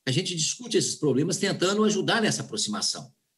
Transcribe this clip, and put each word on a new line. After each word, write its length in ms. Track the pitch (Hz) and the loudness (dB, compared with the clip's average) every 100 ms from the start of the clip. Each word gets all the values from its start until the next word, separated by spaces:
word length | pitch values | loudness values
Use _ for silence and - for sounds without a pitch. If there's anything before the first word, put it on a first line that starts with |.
| - | -2
A 60 | |
gente 240 | 131 185 175 | 0 0 -2
discute 400 | 156 - 233 202 | -2 -4 0 0
esses 180 | - | 0
problemas 420 | - 151 123 175 170 | 0 2 2 2 0
tentando 460 | 196 - 196 208 | -2 0 0 4
ajudar 400 | 214 190 - 226 | 2 2 0 2
nessa 200 | 202 - | 2 -2
aproximação. 680 | - 107 104 104 - - - _ _ | -4 -4 -4 -2 -4 -4 -10 _ _